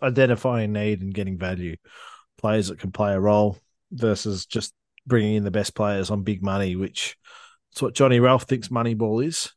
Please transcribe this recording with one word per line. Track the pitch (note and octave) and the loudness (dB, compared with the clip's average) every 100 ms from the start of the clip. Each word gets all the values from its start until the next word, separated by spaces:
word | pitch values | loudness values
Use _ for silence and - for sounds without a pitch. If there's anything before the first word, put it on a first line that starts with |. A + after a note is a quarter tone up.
identifying | C3+ B2 B2+ A#2 C3 A#2 G#2+ | 0 4 4 4 0 0 0
need | G#2 G#2 G2+ | -2 -2 -2
and | F#2+ | -4
getting | G2 F#2+ F#2 | -6 -6 -6
value. | F#2 F#2 F2+ E2 _ - - - _ _ | -6 -6 -8 -10 _ -20 -20 -20 _ _
Players | G#2+ G#2+ F#2+ | 0 0 0
that | E2+ | -6
can | F#2+ | -8
play | - G#2 | -2 0
a | F#2+ | 2
role | G2+ G#2 G#2 - _ _ _ | 4 4 4 -2 _ _ _
versus | C3 A#2 G2+ A2 F#2+ - | -2 0 0 -2 -6 -6
just | A2 - - _ _ C3 | -8 -8 -12 _ _ 0
bringing | B2 G#2+ G#2+ | 2 2 0
in | |
the | G2+ | 0
best | G2+ G2+ - | -2 -4 -2
players | G#2 G2+ F#2 | -2 0 -2
on | G#2 | -2
big | G2 F#2+ | -2 -4
money, | G2 G2 F#2+ F2+ | -2 -2 -2 -4
which | F#2+ - - - - - - _ _ - | -6 -6 -10 -12 -20 -20 -20 _ _ -6
is | |
what | B2+ | -4
Johnny | - C3+ A#2+ | 2 4 6
Ralph | B2 B2+ | 6 4
thinks | - C3 - | 2 -4 -2
Moneyball | B2 A#2 A2 A2+ A2 D3 | -2 -2 -2 0 0 -2
is. | E3 - | -4 -8